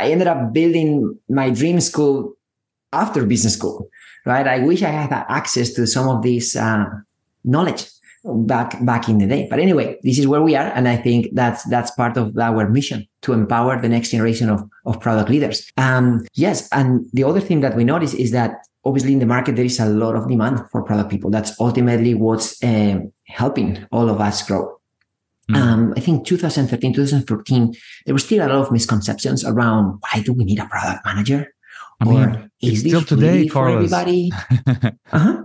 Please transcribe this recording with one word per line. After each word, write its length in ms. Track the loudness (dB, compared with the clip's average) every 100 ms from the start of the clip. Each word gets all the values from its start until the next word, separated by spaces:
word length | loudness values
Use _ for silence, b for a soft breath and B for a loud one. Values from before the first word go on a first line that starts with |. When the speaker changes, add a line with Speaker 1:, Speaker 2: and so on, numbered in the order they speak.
Speaker 1:
I 100 | 0
ended 140 | 2 2
up 240 | 0 -2 0
building 300 | 2 2 2 0 -2 -4 -4 -2
my 80 | 0 0
dream 200 | 0 0
school 360 | 0 0 2 0 -4 -12 _ _ _ _ _
after 340 | -2 -2 0 0
business 280 | 2 2 0
school, 180 | -4 -8 -12 B B B -2
right? 200 | 0 0 2
I 40 | 2
wish 120 | 2
I 100 | 0 -2
had 100 | -2 -4
that 100 | -4 -4
access 320 | -2 -2 -2 -2
to 120 | -2 0
some 120 | 0
of 40 | 0 0
this, 280 | 0 -2 -2 0
uh, 160 | 0 -2 -6 -18 _ _ _ -2 0
knowledge 280 | 0 -4 -10 -18 b b -6 -2 0
back, 180 | 0 -2 -2 -2
back 120 | 0 0
in 60 | 2
the 100 | 2 0
day. 120 | -2
But 100 | 0
anyway, 280 | 2 2 0 -4
this 140 | -2 0
is 80 | 2
where 160 | 4 4
we 60 | 2
are. 80 | 0 0
And 100 | 0 0
I 20 | 2
think 160 | 0 0 0
that's, 240 | 0 -2 -2
that's 180 | -2 -2 -2
part 140 | -2 0
of 160 | -2 -2
our 320 | 0 0 2 0
mission, 220 | 0 -6 -10 _ -2
to 80 |
empower 400 | 0 2 0 0 0
the 80 | 0 0
next 140 | 0
generation 360 | 0 0 0 0
of, 100 | 0 -4 b -6
of 140 | -4 0
product 240 | 0 2
leaders. 280 | 0 0 -4 -8 -2
Um, 280 | 0 2 2 0 -2 -2 -2
yes. 220 | -2 -2 0
And 280 | 2 0 0
the 100 | 0 2
other 120 | 0 0
thing 140 | 0
that 140 | 0 2
we 60 |
notice 300 | 2 2 -2 -2 -2
is 60 |
that 200 | 0 -2 -4 -16 _ -2
obviously 280 | 0 2
in 60 | 2
the 120 | 2 2
market, 200 | 0 0
there 160 | 0
is 60 | 0
a 100 | 0 2
lot 120 | 0 -2
of 120 | 0
demand 220 | 0 0 -2 -4
for 120 | -6 -2
product 200 | -2 -2
people. 200 | -4 -2
That's 220 | -2 -4 -2 0
ultimately 460 | 2 2 2 2 2 0
what's, 360 | 0 -4 -4 0
um, 400 | 2 2 0 -4 -14 _
helping 420 | -4 -2 0 -2 -4 -4 0
all 120 | 0
of 60 | 2 0
us 80 | -2 -4
grow. 160 | -4 -4 -12 _ _ _ _ _ _ -2
Speaker 2:
Mm. 40 | 2
Speaker 1:
Um, 360 | 2 2 2 0
I 20 |
think 260 | 0 -2 0
two 120 | -2
thousand 300 | 0 -2 -2
thirteen, 240 | -2 -2
two 80 | 0
thousand 240 | 0 0 0
fourteen, 460 | -4 0 2 2 -2 B B -4
there 100 | -4
were 100 | 0
still 140 | 0 2
a 20 |
lot 140 | 0
of 80 | 2
misconceptions 720 | 0 0 0 -2 -4 -4 -2
around, 560 | -2 0 2 2 0 -2
"Why 180 | -4 -4
do 100 | -2
we 140 | 0 0
need 140 | -2
a 80 | -4
product 320 | -6 -6 -6 -6
manager?" 320 | -4 0 -2 -4 _ B B B _
Speaker 2:
I 60 | 2
mean, 180 | 4
Speaker 1:
Or, 60 | 4 0 -8 _
"Is 80 | -2
Speaker 2:
it's 120 | 0
Speaker 1:
this 80 | 0
Speaker 2:
still 100 | 0 2
today, 200 | 4 4
Speaker 1:
really 140 | 4 2
for 160 | 2 2
Speaker 2:
Carlos. 260 | 2 2
Speaker 1:
everybody?" 300 | 0 2 0 0
Speaker 2:
<laughs> 800 | -4 0 0 2 0 -2 -4 _ 2
Speaker 1:
Uh-huh. 180 | 2 2